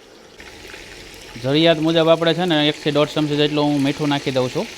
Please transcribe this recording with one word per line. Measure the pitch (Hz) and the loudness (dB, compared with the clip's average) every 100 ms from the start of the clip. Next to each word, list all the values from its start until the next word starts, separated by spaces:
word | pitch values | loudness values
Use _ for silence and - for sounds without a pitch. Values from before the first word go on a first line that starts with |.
| - - - - - - - - - - - - - 120 | -20 -20 -20 -20 -20 -20 -18 -18 -18 -18 -18 -20 -18 -8
જરૂરિયાત | 127 147 165 156 | 0 4 4 4
મુજબ | 160 165 160 | 2 4 4
આપણે | 165 165 | 4 2
છે | 160 180 | 0 0
ને | 151 147 | 2 2
એકથી | - 156 | 0 0
દોઢ | 143 147 | 0 0
ચમચી | 156 151 147 | 0 0 2
જેટલું | 147 147 147 | 0 2 2
હું | 143 | 2
મીઠું | 139 147 147 | 0 0 -2
નાખી | 143 143 | -2 0
દઉં | 127 127 | 0 0
છું, | 151 226 | -2 -6